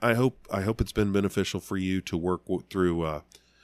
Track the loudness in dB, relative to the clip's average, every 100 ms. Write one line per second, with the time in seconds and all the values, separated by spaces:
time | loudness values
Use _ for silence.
0 | 0 2 2 -2 -6 -2 -2 0 -2 0
1 | 2 2 2 0 -2 -4 -4 -2 0 0
2 | -2 -2 -2 -2 -2 -6 -2 2 2 2
3 | -2 -4 -10 -20 _ _